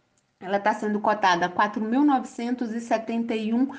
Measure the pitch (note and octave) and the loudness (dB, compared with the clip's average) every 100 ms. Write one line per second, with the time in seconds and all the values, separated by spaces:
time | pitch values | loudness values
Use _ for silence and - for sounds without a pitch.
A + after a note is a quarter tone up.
0 | _ _ _ _ F#3 G3+ G#3+ A3 G#3+ G#3 | _ _ _ _ -4 0 0 0 0 0
1 | A3 G#3 F#3+ F3 F3 F3+ G#3 G#3+ A3 B3+ | 0 2 4 4 2 0 0 0 -2 2
2 | D4 C4 A#3 - A#3 B3 A#3 A3+ A#3 A3 | 4 2 0 -8 -4 -4 -4 -6 -2 -2
3 | A3+ A#3 A#3 A3 G#3+ A#3 C#4 | 0 -4 -2 -2 0 0 0